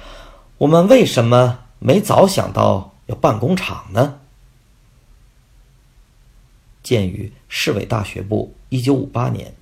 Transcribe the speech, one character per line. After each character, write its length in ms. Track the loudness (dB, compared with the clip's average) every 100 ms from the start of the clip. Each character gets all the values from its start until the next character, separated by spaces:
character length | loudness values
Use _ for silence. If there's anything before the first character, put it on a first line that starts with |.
| -20 -20 -20 -20 _ -2
我 100 | 2
们 220 | 4 6
为 180 | 4 4
什 180 | 0
么 360 | 2 4 2 -2 -12 -4
没 220 | 0 2
早 260 | 2 4 4
想 260 | 2 -4
到 400 | 0 0 0 -6 _ -14
要 80 |
办 240 | -2 -2 0
工 180 | -2 -4
厂 300 | -6 -12 -6
呢？” 260 | -2 -2 -4 _ _ _ _ _ _ _ _ _ _ _ _ _ _ _ _ _ _ _ _ _ _ _ _ _ _
见 240 | -4 -2 -2
于 260 | -6 -12 -16 -12
市 220 | -6 -4
委 120 | -4
大 180 | -4 -6
学 180 | -6 -10
部 320 | -6 -4 -6 -14 -10
一 120 | -4
九 120 | 0
五 140 | -2 -2
八 220 | -4 -4
年 260 | -6 -10 -16